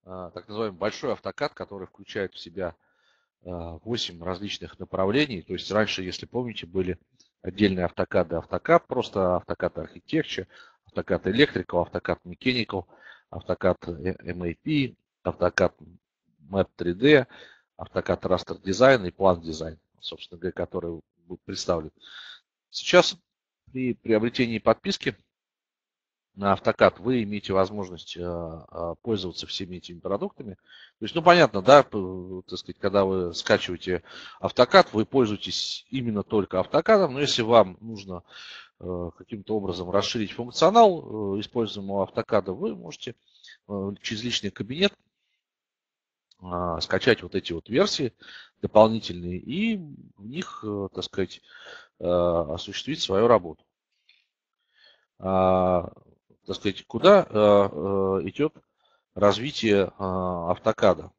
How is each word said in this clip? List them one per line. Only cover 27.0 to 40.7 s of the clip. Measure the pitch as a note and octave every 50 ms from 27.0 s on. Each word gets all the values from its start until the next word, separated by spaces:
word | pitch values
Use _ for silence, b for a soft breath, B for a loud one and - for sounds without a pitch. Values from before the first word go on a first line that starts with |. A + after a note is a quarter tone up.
| F2 A#2 C3 B2 A2
имеете | G2+ G#2 G2+ - -
возможность, | F#2+ F#2+ F#2+ F#2+ G#2 G#2 F#2+ F#2 F2+ D#2 - - -
э, | F2
э, | F2 F2 F2 E2+ E2+ E2 D#2+ E2 - _ - E2 E2+ E2+ E2 _
пользоваться | _ A#2 A2 G2 F#2 F2+ D#2+ - -
всеми | - - - G2 F2 F2+
этими | - - - F3 E3+
продуктами. | _ F#3+ G3 G3+ - G3+ _ _ C3 G#2+ - B B B B B B B B _
То | A2+
есть, | G2+ -
ну, | E3+
понятно, | D#3+ F3 F3 F3 D#3 A#2+ - G2
да, | F2+ B2 C#3 C#3+
п-, | C3 - - C#3+ F#2 F#2 F#2 F#2 F2+ F#2 F#2 F#2 - -
так | F2+ -
сказать, | - - - _
когда | - G2+ F#2+ G2+ G2
вы | F#2+ F#2+ F#2+ F2+ F2 E2
скачиваете | - - - A2 F#2+ - - F2+ E2+ - F#2 F2+ E2+ B B B B B B B B
автокад, | - F2+ - - B2 - - F#3+ - - -
вы | G#2+ G#2+
пользуетесь | _ - C3+ B2 G#2 G#2 F#2+ - F#2+ F2+ - - - - - - _
именно | B2 C3+ B2 A#2 G#2+ G2+
только | F#2+ _ - G#2+ F#2 - - F#2
автокадом. | F#2 - - D3 - - A3+ G3+ F#3 D3 B2
Но | C#3
если | D3 C#3 - -
вам | A2+ G#2+ A#2+ A2+ G2+ F#2 F2+ -
нужно, | G#2+ A2+ A2+ G2+ G2 F#2+ F2+ E2+ B B B B B B B B B B B _
э, | - F2+ F2+ F2 F2 E2+ - _
каким-то | - _ A#2 G#2 F#2+ - A2
образом | G#2+ G2 F#2+ F2 F2+ F2+ F2
расширить | F2+ G2 G2+ - - A#2+ G#2 F#2
функционал, | - - A#2+ A#2+ - - D#3+ F3